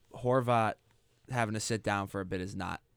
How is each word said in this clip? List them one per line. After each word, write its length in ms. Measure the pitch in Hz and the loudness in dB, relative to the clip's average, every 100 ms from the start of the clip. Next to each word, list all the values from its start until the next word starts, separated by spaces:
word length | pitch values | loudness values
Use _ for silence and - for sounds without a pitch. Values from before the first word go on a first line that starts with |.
| _ | _
Horvat 600 | - 123 131 120 117 107 - _ _ _ _ - | -4 2 2 4 4 2 -2 _ _ _ _ -4
having 240 | 127 110 110 | 0 0 -2
to 40 | |
sit 240 | - 113 | -2 -2
down 240 | 104 101 98 | 0 -2 -2
for 140 | 98 | -6
a 40 | 92 | -4
bit 160 | 95 | -4
is 140 | 92 95 | -4 -6
not 260 | 90 87 - | -6 -8 -12